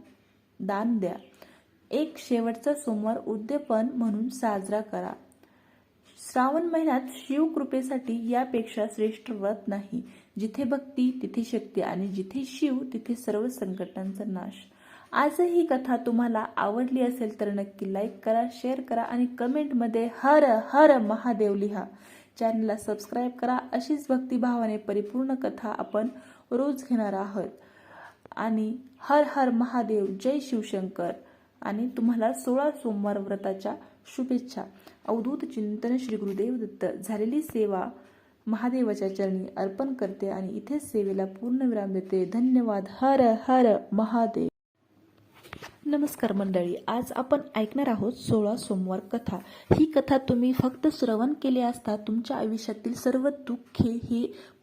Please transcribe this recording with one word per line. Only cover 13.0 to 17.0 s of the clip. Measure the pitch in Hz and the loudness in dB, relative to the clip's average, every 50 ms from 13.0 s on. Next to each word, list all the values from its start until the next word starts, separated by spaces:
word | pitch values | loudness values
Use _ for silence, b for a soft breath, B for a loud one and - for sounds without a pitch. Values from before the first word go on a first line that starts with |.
| - - 240 | -4 -4 -6
सर्व | - - - 208 208 220 | -4 -2 -2 -2 0 -2
संकटांचा | 254 247 - 214 190 185 190 180 180 - 196 190 190 190 196 208 | -2 -4 -4 -6 -6 -4 -6 -8 -8 -8 -8 -8 -6 -6 -6 -6
नाश. | - 190 180 - 202 - - - B B B B B B B B B | -6 -6 -6 -6 -8 -12 -14 -20 B B B B B B B B B
आजही | - 240 277 294 294 - 359 349 339 | 2 4 4 4 4 4 4 6 6
ही | 349 330 | 4 4
कथा | 330 262 262 262 262 254 | 4 2 0 2 0 0
तुम्हाला | 240 - 247 233 233 240 233 226 214 220 - - | 0 2 2 2 2 2 2 2 0 -2 -2 -2
आवडली | - - 202 214 240 254 254 262 262 | 0 0 0 2 0 0 0 2 2